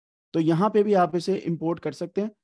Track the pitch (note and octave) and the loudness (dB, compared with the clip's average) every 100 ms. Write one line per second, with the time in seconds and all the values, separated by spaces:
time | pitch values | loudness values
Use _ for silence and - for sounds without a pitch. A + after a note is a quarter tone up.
0 | _ _ _ E3 D#3+ E3 G#3+ G#3+ G#3 G3 | _ _ _ 0 2 2 2 2 4 4
1 | F3 F3 F3+ F#3+ E3+ D#3+ D#3+ E3+ D3+ C#3 | 2 0 -2 -4 -4 -4 -4 -4 -6 -8
2 | F3 G3 G#3+ - | -8 -6 -6 -8